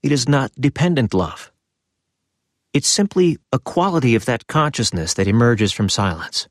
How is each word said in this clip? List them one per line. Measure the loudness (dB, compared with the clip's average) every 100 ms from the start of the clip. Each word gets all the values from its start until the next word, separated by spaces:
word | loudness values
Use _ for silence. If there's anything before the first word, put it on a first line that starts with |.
It | 0
is | 0 2
not | 0 0 -2
dependent | -2 0 0 2 0 0
love. | -2 -8 -20 _ _ _ _ _ _ _ _ _ _ _ _
It's | -4 -2
simply | 0 0 2 2 0 _
a | -6
quality | -2 -2 0 2 2
of | 2 0
that | -6 -2
consciousness | -2 0 -2 -4 -4 -4 -2
that | 2
emerges | 4 4 4 0
from | 0 -2
silence. | 0 -2 -4 -8 -10 -10